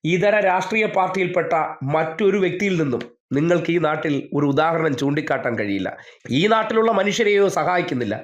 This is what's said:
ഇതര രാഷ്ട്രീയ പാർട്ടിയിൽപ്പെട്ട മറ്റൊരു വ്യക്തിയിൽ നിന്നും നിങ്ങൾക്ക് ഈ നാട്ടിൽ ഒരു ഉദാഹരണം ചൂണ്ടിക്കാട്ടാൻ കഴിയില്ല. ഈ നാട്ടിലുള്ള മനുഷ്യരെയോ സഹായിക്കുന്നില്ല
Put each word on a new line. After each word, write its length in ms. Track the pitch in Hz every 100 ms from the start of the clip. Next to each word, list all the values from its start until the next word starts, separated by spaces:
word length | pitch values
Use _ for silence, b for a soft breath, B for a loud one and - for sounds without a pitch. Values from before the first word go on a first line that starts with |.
ഇതര 300 | 151 180 202 214
രാഷ്ട്രീയ 440 | 190 180 185 220 214
പാർട്ടിയിൽപ്പെട്ട 640 | 196 185 190 175 180 160 165 160 -
മറ്റൊരു 540 | 135 156 160 160 202 196
വ്യക്തിയിൽ 360 | 180 180 202 175
നിന്നും 200 | 147 117 - _ _
നിങ്ങൾക്ക് 380 | 135 165 175 170
ഈ 60 | 170
നാട്ടിൽ 360 | 156 156 160 139 -
ഒരു 120 | 143 143
ഉദാഹരണം 480 | 139 160 165 160 135
ചൂണ്ടിക്കാട്ടാൻ 580 | 139 147 - 135 127 113
കഴിയില്ല. 300 | 104 98 90 - B B -
ഈ 160 | 127 202
നാട്ടിലുള്ള 440 | 220 214 220 226
മനുഷ്യരെയോ 560 | 202 202 196 208 202 196
സഹായിക്കുന്നില്ല 680 | 156 151 180 175 131 110 107